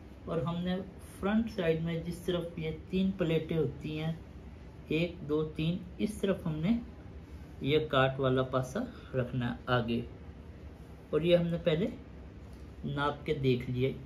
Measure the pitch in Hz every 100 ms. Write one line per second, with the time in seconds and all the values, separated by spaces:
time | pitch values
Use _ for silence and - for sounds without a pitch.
0 | - - - 165 170 175 180 185 - -
1 | - - 190 220 226 - 165 160 165 165
2 | 170 - - 175 165 - 160 156 - 185
3 | 190 - 165 160 - 160 135 - 151 156
4 | 160 165 - - - - - - - 156
5 | 175 - 143 151 151 - 160 185 - -
6 | 214 - 196 185 170 151 175 233 - -
7 | - - - - - - 135 147 117 135
8 | 131 135 131 131 131 131 127 220 262 -
9 | - 131 120 127 120 120 - 123 113 117
10 | 120 - - - - - - - - -
11 | - 151 170 170 170 165 175 156 226 -
12 | - - - - - - - - 143 143
13 | 143 - - 143 131 120 - 123 131 -